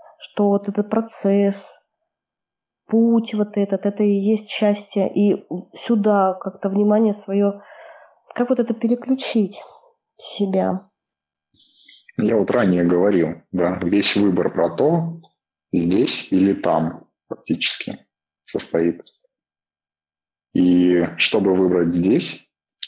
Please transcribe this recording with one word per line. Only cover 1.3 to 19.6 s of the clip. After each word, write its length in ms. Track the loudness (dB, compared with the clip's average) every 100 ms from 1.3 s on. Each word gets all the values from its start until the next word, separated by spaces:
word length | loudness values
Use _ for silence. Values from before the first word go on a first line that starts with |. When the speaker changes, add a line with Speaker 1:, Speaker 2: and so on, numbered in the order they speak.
| 2 2 -2 -10 -20 _ _ _ _ _ _ _ _ _ _ -2
Speaker 1:
путь 480 | 2 4 2 0
вот 220 | -4 -2 -2
этот, 300 | -2 -2 -2
это 160 | 0
и 80 | 0
есть 360 | 2 2 0 -4
счастье, 640 | -2 0 0 -4 -4 -2
и 340 | 2 2 0 -4
в-, 260 | -12 -12 -10
сюда 580 | -2 0 2 2 2
как-то 340 | -2 -8 -8 -4
внимание 440 | 0 2 2 2
свое, 480 | -2 -4 0 0 -2 -12 -20 -20 -20 -20 _ -12
как 160 | -4 0
вот 100 | 0
это 140 | 0
переключить 880 | -2 -2 -2 -2 -4 -2 0 -2 -4 -20 -20 _ _ _ -16
себя? 720 | -12 -6 -2 0 -2 -4 -8 _ _ _ _ _ _ _ _ _ -20 -20 -14 -4
Speaker 2:
Я 180 | 0 0
вот 140 | 2
ранее 340 | 2 2 2
говорил, 580 | 2 2 2 2 0 -4 -8
да, 260 | -4 -2 -2
весь 340 | 0 0 2 2
выбор 360 | 2 2 0
про 180 | 0 -2
то, 460 | 0 0 0 -2 -8 -16 _ _ _ _
здесь 560 | -2 0 2 0 -2 -2
или 220 | 2 2
там 540 | 0 0 0 -2 -6 -16 _ _
фактически 800 | -12 -6 -4 -2 -2 -4 -14 _ _ _ _
состоит. 580 | -10 -8 -4 0 0 -2 -10 _ _ _ _ _